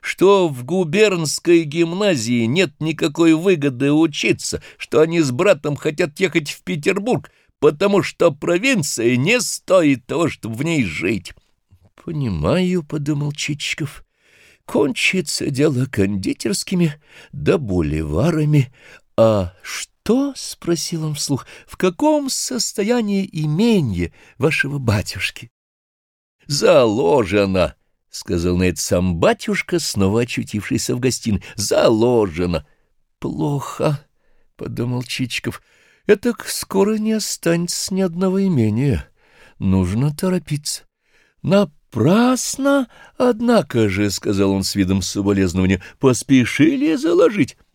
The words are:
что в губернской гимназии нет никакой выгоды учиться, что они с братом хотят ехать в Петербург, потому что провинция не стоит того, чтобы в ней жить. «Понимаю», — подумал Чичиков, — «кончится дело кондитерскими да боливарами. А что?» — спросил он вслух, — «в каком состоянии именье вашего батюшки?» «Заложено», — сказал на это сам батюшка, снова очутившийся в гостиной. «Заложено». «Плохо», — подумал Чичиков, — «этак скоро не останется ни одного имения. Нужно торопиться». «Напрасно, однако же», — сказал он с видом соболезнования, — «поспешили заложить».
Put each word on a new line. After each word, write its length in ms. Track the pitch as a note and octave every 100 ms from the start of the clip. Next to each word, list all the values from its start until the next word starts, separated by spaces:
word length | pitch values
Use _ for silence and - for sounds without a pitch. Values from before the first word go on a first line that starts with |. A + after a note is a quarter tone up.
что 460 | - - F#3 G3+ F3
в 160 | B2+
губернской 1000 | B2 F3+ E3+ F#3+ G#3 F3+ D3+ - - E3+
гимназии 840 | D#3 D#3+ E3 F3+ G#3 D3 A2 A#2+ A2+
нет 340 | D#3 E3+ -
никакой 540 | D#3 D#3 E3 D3 E3
выгоды 580 | D#3 F#3 F3 C#3+ B2 C#3
учиться, 680 | D3+ D#3+ D3 A3 D#3+ - E2 - -
что 240 | - -
они 180 | D#3+ E3+
с 100 | D3
братом 440 | B2 F#3 D#3 D3+ C#3+
хотят 440 | D#3+ D3+ F3 -
ехать 320 | F#3 E3+ D3
в 100 | -
Петербург, 680 | - F3+ F3+ F#3+ G#3 F#3 - _ _ -
потому 460 | D3 C#3+ G3+ G3+
что 280 | - - E3+
провинция 840 | D3 D#3+ F3 B3+ A#3+ C#3+ - A#2 B2
не 260 | D3 B3
стоит 640 | F3+ - - F#3 D#3 C3 -
того, 240 | C3+ D#3+
чтобы 240 | - A2
в 80 | A2+
ней 220 | D3+ D#3+
жить. 500 | G2+ D2+ E2+ A2 - - _ _ _ _ _ _ -
«Понимаю», — 800 | D#3 A#2+ E2+ D#2 D#3+ F3+ F3+ D3+
подумал 440 | D#3+ C#3+ D3 D3
Чичиков, — 720 | D3 - D3 - - D3 - - _ _ _ _ _ -
«кончится 840 | - D4+ A#3+ - F#3 D#3+ - -
дело 360 | C3 D3+ B2 C3
кондитерскими 1160 | - G2 G2+ F#2+ - - G3+ - F#3 E3 D3 _ - -
да 260 | C#3 D3 F#3+
боливарами. 1160 | A#2 F2+ D2+ D#2 D#2 D#2 D3+ D#3 D3+ D3+ B2+ _ - - _ -
А 380 | A2+ G#2+ F2+ -
что?» — 680 | - - - _ - B3 C#4 C4
спросил 680 | - - E3+ E3+ - E3+ D#3
он 100 | D3
вслух, — 320 | - C#3 - - -
«в 100 | -
каком 520 | F#3 F#3 D4 D4+ C4+
состоянии 1000 | - - B3 - - G3+ A#3+ G#3 G3 F#3+
именье 840 | D#3 D3+ D#3 A#3 G#3+ C3 F2 E2+ _ - -
вашего 400 | C3 - C#3 C#3+
батюшки?» 720 | A#2+ G#2 - G2 - - A#2+ _ _ _ _ _ _ _ _ _ -
«Заложено», — 1300 | D3 G#3 D#3+ A#2 G#2 E3 D3 G2+ G#2 G2 F#2+ E2 - _ _ _
сказал 480 | - - F#2 F2 F2+
на 60 |
это 180 | F2+ E2+
сам 340 | - F#2 F#2 E2
батюшка, 640 | F#3 A#3 - G3 - F3+
снова 440 | - G#2+ G2 A2
очутившийся 720 | B2+ - A2+ G#2 - B2 - B2
в 20 |
гостиной. 460 | B2 - A#2+ G2 - -
«Заложено». 1120 | G2+ - D3+ A2+ A#2+ B2 G#2 D#2 F2 E2 - _ _ _ _ _
«Плохо», — 840 | - - D#3 C#3+ - - C#3+ D3 _ _ _ _ _ -
подумал 440 | - A#2 A#2+ B2
Чичиков, — 580 | B2+ - B2+ - - - _ _ _ _ -
«этак 380 | G#3 A#3+ A#3 -
скоро 480 | - - F#3+ G3+ A3
не 160 | G#3+
останется 800 | A3 - - E3+ E3+ F3 - -
ни 80 | F#3+
одного 440 | F#3+ E3+ F#3+ F#3+ G3
имения. 640 | D3+ A2 A2 C#3+ F#2 - _ _ _ - -
Нужно 540 | G2 F#2+ F2+ G#2+ C#3+
торопиться». 680 | D3 F#3 F3+ - D3 D3+ - _ _ _ _ _ _
«Напрасно, 1400 | - G2 G#2 _ _ - A#2+ G3+ B3 B3+ - - C#4 C#4 B3 - - -
однако 680 | B3+ A3+ A#3 A3+ D3 A#2+ G#2+
же», — 220 | F#2+ G#2
сказал 400 | F#2+ - G2 G2
он 120 | G2
с 120 | F#2+ G2+
видом 260 | F#2 G2
соболезнования, — 800 | F#2 G2+ G2 G2+ F#2 F2 F#2 F#2+ - -
«поспешили 960 | C3 B2 - C3+ A#2+ - D3+ C4+ D4+ D4+
заложить». 600 | D#4+ F4 G#4+ G#3 C#3 - _